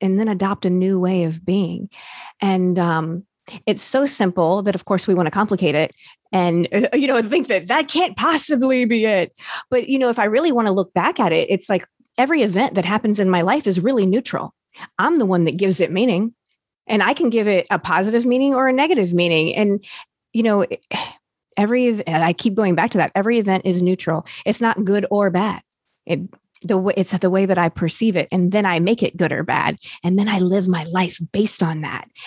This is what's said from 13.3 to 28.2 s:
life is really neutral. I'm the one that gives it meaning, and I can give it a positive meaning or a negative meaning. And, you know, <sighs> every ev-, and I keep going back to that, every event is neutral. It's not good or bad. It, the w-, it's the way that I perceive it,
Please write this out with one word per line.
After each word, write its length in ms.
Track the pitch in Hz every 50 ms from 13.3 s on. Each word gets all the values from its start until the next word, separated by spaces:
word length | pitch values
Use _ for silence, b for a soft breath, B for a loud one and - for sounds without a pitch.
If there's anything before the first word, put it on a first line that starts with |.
| 185 175
life 240 | 170 185 240 302 285
is 140 | 208 185 180
really 260 | 170 254 269 233 196
neutral. 480 | 185 190 254 240 - - - - 156 - _ _ B B B B B _ -
I'm 180 | 196 294 349
the 80 | 311 226
one 200 | 185 185 175 170
that 120 | 160 139
gives 220 | 180 196 196 180 -
it 120 | 175 -
meaning, 440 | 165 185 240 254 185 175 214 233 - _ _ _ _ _ _ _ _ _ _
and 140 | - 214 208 190
I 100 | 202 277
can 140 | - 349 240
give 160 | 220 226 208
it 200 | 208 202 180 - -
a 80 | 202 170
positive 460 | - - 170 170 190 214 226 233 240
meaning 280 | 254 247 254 269 277 269
or 120 | 254 262
a 60 | 262 262
negative 400 | 262 285 320 359 254 190 175 175
meaning. 420 | 175 175 175 165 160 156 160 -
And, 280 | - 214 202 196 208 B B B B B _ _ _ _ _ -
you 100 | 226 226
know, 220 | 226 208 202 185 - - - _ -
<sighs> 680 | - - - - - - _ _ _ _ _ _ _
every 300 | - 202 208 240 254 254
ev-, 160 | 240 226 208 -
and 160 | - 165 160 165
I 100 | 170 170
keep 200 | - - 233 190
going 200 | 220 214 190 175
back 160 | 156 180 240
to 80 | - 185
that, 120 | 156 - -
every 240 | 190 196 226 240 233
event 260 | 208 202 190 185 -
is 160 | 190 175 180
neutral. 440 | 180 180 185 185 - 165 165 156 B B B B B
It's 160 | 202 214 -
not 240 | 233 226 226 - 214
good 200 | 185 202 208 196 -
or 180 | 208 202 202 190
bad. 300 | 170 180 208 214 180 - - _ _ _ _ _ _ _ _
It, 160 | - 175 180 180 - - - _ _ _ _
the 140 | - 180 208
w-, 180 | 190 185 202 -
it's 140 | 196 185 - -
the 120 | 175 - 185
way 160 | 185 190 196
that 120 | 190 190
I 120 | 180 170 165
perceive 480 | - - 180 160 - - 233 226 185
it, 100 | 175